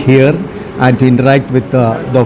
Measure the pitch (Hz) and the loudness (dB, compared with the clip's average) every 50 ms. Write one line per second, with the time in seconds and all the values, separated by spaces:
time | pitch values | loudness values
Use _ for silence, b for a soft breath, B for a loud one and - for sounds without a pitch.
0 | 143 - 131 135 131 139 156 170 190 B B B B B B - 127 127 127 120 | 2 2 2 4 4 2 0 -2 -6 B B B B B B -2 0 0 2 2
1 | 131 127 123 120 123 131 135 143 131 - 127 127 117 - - 127 123 113 113 117 | 2 2 2 2 2 2 2 0 0 -2 -2 -2 -2 -2 -2 0 0 0 -2 -4
2 | - 131 127 131 120 | -4 -2 0 0 0